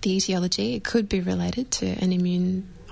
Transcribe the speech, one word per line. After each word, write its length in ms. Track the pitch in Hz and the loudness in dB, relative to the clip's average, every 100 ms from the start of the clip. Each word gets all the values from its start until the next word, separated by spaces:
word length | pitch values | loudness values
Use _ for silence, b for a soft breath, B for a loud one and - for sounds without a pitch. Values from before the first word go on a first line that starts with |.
the 140 | 202 190 | 2 2
etiology. 580 | - 185 180 - 208 | 2 2 0 0 -2
It 80 | 240 | -2
could 260 | - 233 208 | 0 0 2
be 120 | 196 | 0
related 500 | 180 185 175 208 254 | 0 0 0 -2 -4
to 160 | - 190 | -2 -2
an 260 | 185 185 | 0 2
immune 540 | 180 180 180 180 185 190 - - | 2 2 2 0 -2 -6 -16 -2